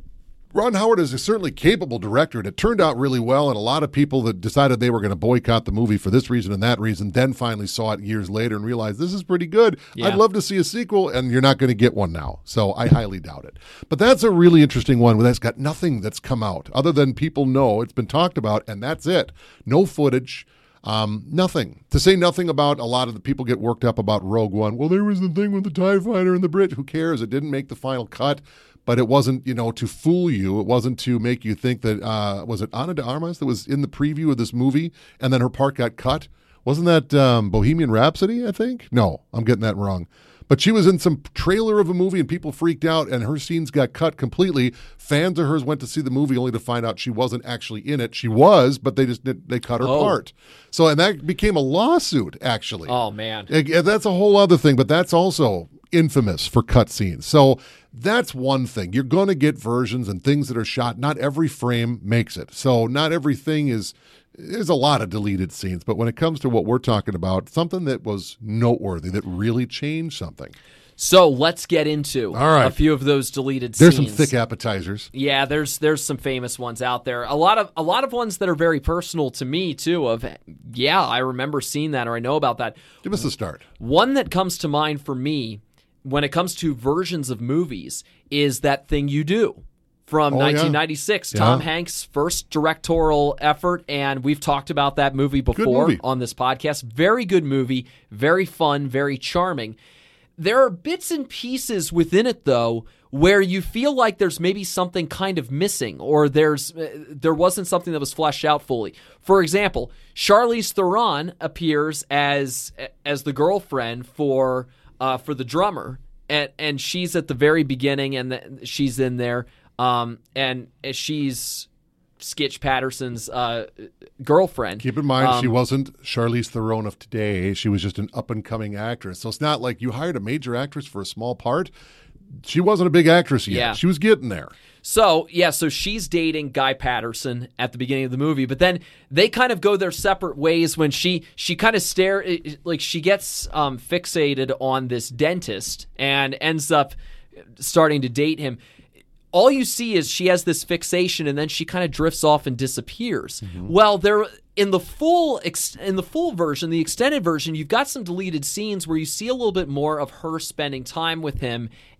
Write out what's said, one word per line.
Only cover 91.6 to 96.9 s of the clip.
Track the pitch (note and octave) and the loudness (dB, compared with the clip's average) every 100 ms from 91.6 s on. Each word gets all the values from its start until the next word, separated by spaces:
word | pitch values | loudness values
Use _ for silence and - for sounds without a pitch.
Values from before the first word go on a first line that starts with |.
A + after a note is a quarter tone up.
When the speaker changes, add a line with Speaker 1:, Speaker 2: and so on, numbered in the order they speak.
| E3 E3 F3 - | 0 -6 -6 -10
Speaker 2:
first | - C#3+ D#3+ - - | -6 -2 -2 -2 -4
directorial | D#3 D#3 D#3+ - E3 D#3 D3 C#3+ C3+ | -2 0 -2 -2 0 2 2 0 0
effort, | D3 D3+ F3+ F3 - | 0 0 -2 -2 -4
and | C#3+ C#3 C3+ | -4 -2 -2
we've | C3 D3 | -2 -2
talked | D#3 C#3 C#3 | 0 -2 -2
about | D3 C#3 C#3 | -2 0 2
that | C#3 | 0
movie | C3+ C#3 C#3 | 0 0 0
Speaker 1:
Good | B2 A#2 | 0 0
Speaker 2:
before | G#3+ B2 E3+ | 2 4 2
Speaker 1:
movie. | G2+ | 2
Speaker 2:
on | B2+ B2+ | 0 -2
this | A#2+ | -4
podcast. | - B2+ B2+ D3+ C#3+ | -2 -2 0 -2 -4
Very | A#2+ | -6